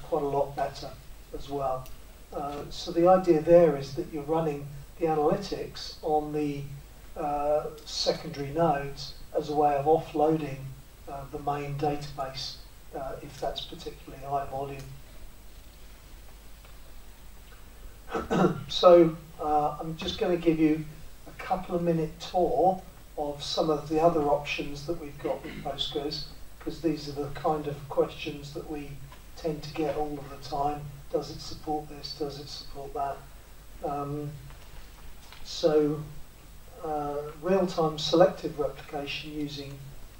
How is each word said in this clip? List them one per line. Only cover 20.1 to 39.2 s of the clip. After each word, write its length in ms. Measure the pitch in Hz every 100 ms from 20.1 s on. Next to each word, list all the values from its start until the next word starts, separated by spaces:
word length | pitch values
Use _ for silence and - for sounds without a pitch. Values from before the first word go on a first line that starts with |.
| -
gonna 180 | 196 170
give 220 | 170 160
you 260 | 156 156 - - - - -
a 40 | -
couple 340 | - 190 - 175
of 60 |
minute 380 | 170 165 156 -
tour 640 | - 185 160 131 175 185 - - - -
of 240 | 147 143
some 280 | - - 160
of 200 | 147 151
the 100 | 160
other 220 | 170 160
options 640 | 143 143 - 170 156 143 170
that 120 | 170
we've 160 | 147 143
got 240 | 156 -
with 100 | 160 -
Postgres, 640 | 147 - - 147 143 - - - - -
'cause 220 | - -
these 260 | 165 147 151
are 140 | 139
the 60 | 143
kind 380 | - 170 151 147
of 80 | - -
questions 640 | 170 160 - 156 143 143
that 160 | 175 170
we 220 | 151 143 143 - - - -
tend 260 | 165 147
to 100 | 147
get 220 | 160 - 151
all 220 | 147 147
of 120 | 139
the 120 | 139 -
time. 340 | 139 147 147 - - -
Does 200 | 160 143
it 80 | -
support 480 | - - 156 151 151
this? 260 | 147 - -
Does 200 | 143 143
it 100 | 147
support 440 | - - 143 139
that? 240 | 143 139 - - - - - - -
Um, 480 | 165 143 143 147 147 147 139 - - - - - - - - -
so, 600 | - - 165 151 147 151 151 - - - - - - -
uh, 480 | 165 151 147 147 147 -
real-time 560 | 180 190 180 - 151 151
selective 640 | 196 170 185 - 156 143
replication 720 | 135 - - 151 143 143